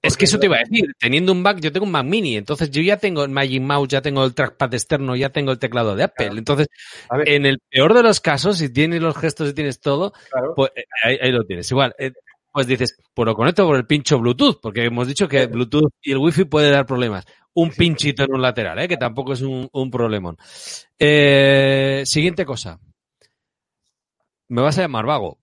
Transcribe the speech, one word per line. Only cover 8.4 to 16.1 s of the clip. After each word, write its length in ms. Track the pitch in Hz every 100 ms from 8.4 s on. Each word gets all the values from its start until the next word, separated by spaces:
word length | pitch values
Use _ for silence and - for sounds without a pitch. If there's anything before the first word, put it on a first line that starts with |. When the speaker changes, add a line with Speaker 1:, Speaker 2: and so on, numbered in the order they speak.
| 165 190
Speaker 1:
si 160 | 147
tienes 300 | 120 156 170
los 120 | 165 147
gestos 320 | 160 - 147
y 20 |
tienes 280 | 143 143 123
todo, 320 | 147 139 196 _ -
Speaker 2:
Claro. 240 | 131 135
Speaker 1:
pues, 160 | 165 135 -
eh, 80 | 120 117
ahí, 160 | 113 135
ahí 100 | 127
lo 120 | 123
tienes. 260 | 98 90 85
Igual, 240 | 127 131 -
eh, 140 | 131 - _ _ _
pues 160 | 143 127
dices, 280 | 127 120 _ _
"Pues 140 | - 113
lo 80 |
conecto 320 | 107 127 180 185
por 80 |
el 100 | 139
pincho 320 | 120 147 131 143
Bluetooth", 400 | 117 120 277 -
porque 220 | 117 104
hemos 240 | 120 120 123
dicho 180 | 143 185
que 140 | 135
Speaker 2:
Sí. 60 | 123
Speaker 1:
Bluetooth 420 | 117 123 147 156 _
y 120 | -